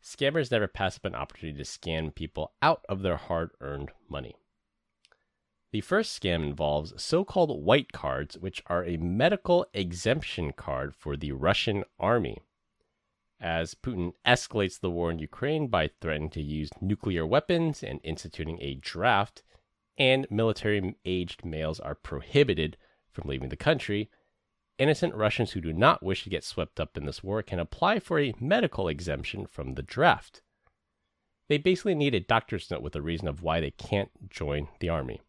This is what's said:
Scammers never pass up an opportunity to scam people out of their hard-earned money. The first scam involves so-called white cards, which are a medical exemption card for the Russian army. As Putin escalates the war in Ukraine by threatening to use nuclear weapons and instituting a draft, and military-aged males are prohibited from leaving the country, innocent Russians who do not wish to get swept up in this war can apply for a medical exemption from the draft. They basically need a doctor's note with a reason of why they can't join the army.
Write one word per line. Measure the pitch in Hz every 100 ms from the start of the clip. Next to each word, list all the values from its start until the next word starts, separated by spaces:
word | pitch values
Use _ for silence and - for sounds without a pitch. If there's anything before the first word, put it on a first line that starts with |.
Scammers | - - 139 160 135
never | 117 101
pass | - 95 -
up | 98
an | 73
opportunity | 67 - 82 71
to |
scam | 71 - 87 80 80
people | - 78 - 76 _
out | 151 165 -
of | 95
their | 98 80
hard-earned | - 85 82 _ 69 71 69 - _
money. | 73 58 - _ _ _ _ _ _ _ _ _ _ _ _ _
The | 107
first | - 196 220 -
scam | 92 85 76
involves | 71 76 73 78 -
so-called | - 160 196 - 165 - 78
white | 139 127
cards, | - 73 65 73 -
which | 92 - -
are | 87 87
a | 85
medical | 85 98 151 196 - 175 -
exemption | - 92 87 110 139 - - 78
card | - - 67 69 -
for | - 71
the | 76
Russian | 67 76 104 - 101 - _
army. | 92 120 78 52 _ _ _ _ _ _ _ _ _ _
As | 87 82 82
Putin | - 127 107 87 - -
escalates | 123 - 110 98 -
the | 95
war | 85 85
in | 82
Ukraine | 76 - 139 156 143
by | 101 76 _
threatening | 82 76 78
to | -
use | 73 76 76 -
nuclear | 92 104 - 87 80
weapons | 131 - 175 165 147
and | - -
instituting | - 80 80 - 78 82
a | 71 67
draft, | - - 113 104 104 - _ _ _ _ _ -
and | 131 135 135
military-aged | 104 113 107 110 104 92 - - 92 87 -
males | 85 78 78 80
are | - 73
prohibited | - 71 - 139 139 80 78 - _ _ _
from | - 71
leaving | 67 -
the | -
country, | - 151 - 104 107 _ _ _ _ _ _ _
innocent | 135 151 170 110
Russians | 107 - 113
who | 98
do | 82
not | 80 127 -
wish | 92 92
to | -
get | 90
swept | - - 80 -
up | - -
in | 73
this | 65
war | 95 107
can | - 90
apply | 82 - 175 214
for | - 160
a | 139 107
medical | 127 214 240 - 92
exemption | 76 87 71 - 98 98
from | - 65 67
the |
draft. | 67 - 165 - - - _ _ _ _ _ _ _ _ _ _ _
They | 147
basically | 165 180 208 165
need | 143
a | 113
doctor's | 95 113 - 98 -
note | 82
with | 62 78
a |
reason | 73 82 85
of | 73
why | 87 82
they | 73
can't | - - 101 98 _ 98
join | - 76 73 71 -
the | 87
army. | 82 65 53